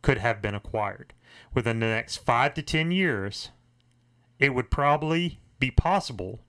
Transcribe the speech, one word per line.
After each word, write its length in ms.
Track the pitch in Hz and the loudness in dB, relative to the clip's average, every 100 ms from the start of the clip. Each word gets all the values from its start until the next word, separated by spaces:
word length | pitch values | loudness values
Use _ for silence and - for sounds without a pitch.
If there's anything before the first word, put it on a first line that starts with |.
could 160 | - 127 | 4 2
have 240 | 104 107 | 2 -2
been 120 | 104 | -4
acquired. 580 | 101 - 113 104 98 - - _ - - | -6 -6 -4 -4 -6 -18 -20 _ -20 -6
Within 260 | - 117 113 | -2 0 0
the 60 | 113 | 0
next 300 | 113 113 - | 0 -4 -8
five 360 | - 120 139 | 0 2 2
to 80 | 151 | 0
ten 280 | 147 160 160 | -4 -2 0
years, 600 | 180 185 113 98 - - - _ _ _ _ _ _ _ _ | 0 0 0 -4 -8 -14 -18 _ _ _ _ _ _ _ _
it 160 | 139 | 0
would 160 | 127 123 | 0 -2
probably 720 | - 143 147 156 165 175 - - _ | 0 4 2 2 0 0 -4 -20 _
be 120 | 131 | 2
possible 720 | - - 233 - 113 92 117 | 4 4 2 0 -8 -8 -10